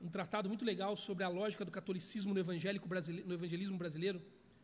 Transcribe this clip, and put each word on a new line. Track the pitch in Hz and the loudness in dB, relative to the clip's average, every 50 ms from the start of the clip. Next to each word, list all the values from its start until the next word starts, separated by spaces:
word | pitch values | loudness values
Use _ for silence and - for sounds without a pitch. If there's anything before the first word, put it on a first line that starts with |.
um | 180 170 | -6 -4
tratado | 170 196 175 - - 214 196 190 | -2 -2 -2 0 0 0 2 2
muito | 220 208 247 | 0 0 2
legal | 226 190 180 190 202 208 | 0 2 2 2 2 0
sobre | 202 - - 196 180 196 | 0 -2 -2 0 0 2
a | 180 | 2
lógica | 175 185 208 214 202 - 202 | 2 2 2 0 0 -2 -4
do | 170 | -4
catolicismo | - 196 - - 185 180 - - - 220 196 202 196 | -6 -4 -2 -2 -2 -2 -2 -2 -2 0 2 4 4
no | 190 | 4
evangélico | 185 170 180 165 170 196 202 196 - | 4 2 2 0 2 0 0 0 0
brasile-, | 170 185 185 170 170 170 185 208 | 0 0 0 0 0 -2 -4 -2
no | 185 180 | -2 -2
evangelismo | 170 180 170 170 175 196 202 190 | 0 0 0 0 0 0 0 0
brasileiro, | 175 175 165 147 156 175 196 190 175 - - - - - - - - | -2 -2 -2 -2 0 0 0 0 -2 -6 -12 -18 -20 -20 -20 -20 -20